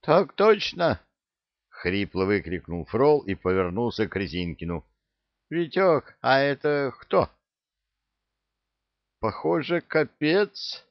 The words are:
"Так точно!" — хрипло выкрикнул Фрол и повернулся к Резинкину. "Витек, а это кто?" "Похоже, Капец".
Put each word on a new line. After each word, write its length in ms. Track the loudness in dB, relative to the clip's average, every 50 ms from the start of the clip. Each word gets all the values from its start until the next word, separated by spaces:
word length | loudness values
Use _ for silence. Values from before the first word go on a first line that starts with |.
"Так 300 | 2 4 4 4 4 2
точно!" — 680 | 0 2 4 4 4 4 0 -8 -4 0 0 0 0 -2 _ _ _ _ _ _ _ _ _ _ _ _ _ _
хрипло 580 | _ -6 -4 -2 -2 -2 -4 -4 -2 -2 0
выкрикнул 580 | 2 2 0 0 -4 -8 -8 -6 -8 -8 -8 -8
Фрол 360 | -4 0 2 4 4 4 2
и 140 | 2 -4 -6
повернулся 720 | -2 _ 0 2 2 0 0 0 -2 -4 -4 -2 -2 -4
к 100 | -2 -2
Резинкину. 680 | -4 -6 -4 -4 -6 -6 -6 -8 -8 -8 -8 -8 -8 -10 _ _ _ _ _ _ _ _ _ _ _ _ _
"Витек, 680 | -6 -6 -6 -4 0 2 2 4 4 2 0 -6 -20 _
а 200 | 0 2 2 2
это 520 | 2 0 -2 -2 -2 -2 -2 0 -2 -4 -6 -10
кто?" 300 | -10 _ 0 0 0 0 _ _ _ _ _ _ _ _ _ _ _ _ _ _ _ _ _ _ _ _ _ _ _ _ _ _ _ _ _ _ _ _ _ _ _ _ _ _
"Похоже, 600 | -4 -4 -4 -2 -2 -2 -2 0 0 -2 -4 -4
Капец". 1040 | -4 _ 0 0 0 0 _ _ 0 2 2 2 0 0 _ -14 -12 -12 -12 -14 -16 _